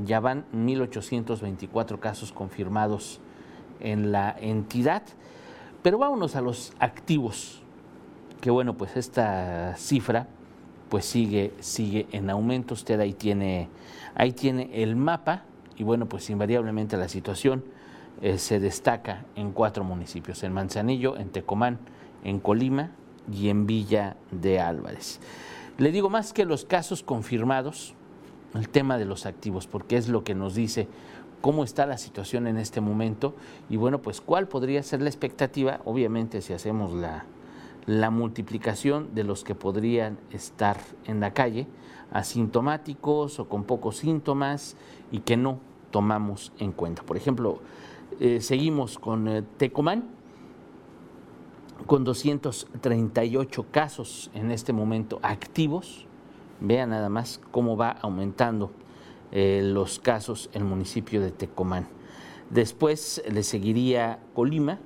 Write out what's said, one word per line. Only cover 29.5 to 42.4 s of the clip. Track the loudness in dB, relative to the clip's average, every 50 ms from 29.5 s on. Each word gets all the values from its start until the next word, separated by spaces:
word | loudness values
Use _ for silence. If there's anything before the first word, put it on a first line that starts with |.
| -4 -4 -4
porque | -4 -8 -6 -2 2 2
es | 2 2 4
lo | 0 0
que | 0 0 -2
nos | -2 -2 -2 0
dice | 0 0 0 0 -2 -2 -4 -6 -16 -18 -18 -18 -18 -18 -18 -8 0
cómo | 2 2 4 4 2
está | 0 2 2 2
la | 2 0
situación | -6 -8 -10 -10 -10 -6 -2 -2 -2 0
en | 0 0 -2
este | -2 -2 -2 -2
momento | 0 0 2 0 0 0 -2 -2 -2 -4 -4 -6 -16 -18 -18 -16 -8 -4
y | 0 2
bueno, | 2 2 2 0
pues | -2 -4 -8 -6
cuál | 0 2 2 2 2 0
podría | -2 -2 0 2 0 0
ser | -2 -2 -2 0
la | 0 0
expectativa, | 0 -2 -6 -4 0 0 0 0 2 2 2 2 0 -2 -4
obviamente | -2 2 2 2 2 2 0 -2 -2 -4 -6
si | -6 -4
hacemos | -6 -4 -2 -2 0 0 0 0
la, | -2 -2 -4 -4 -6 -8 -12 -14 -18 -20 -20 -18 -18 -18 -18 -18 -16 -8 -2
la | 2 4 4 6 4
multiplicación | 4 2 0 0 -2 -6 -8 -6 -4 -2 -2 -2 -2 0 2 2 2 2 -2 -4 -2
de | -2 0
los | 0 -2 -4
que | -4 -8 -6
podrían | -4 -2 -2 0 2 2 2 2 2 2 0 -4 -8 -14 -12
estar | -12 -12 -12 -10 -2 2 2 2 2 2 -4 -14 -16 -12 -6
en | -4 0 0
la | 0 0
calle, | 2 2 2 2 2 -2 -6 -8 -10 -20 -20 -20 -20 -20 -12 -4
asintomáticos | -2 -2 -2 0 0 0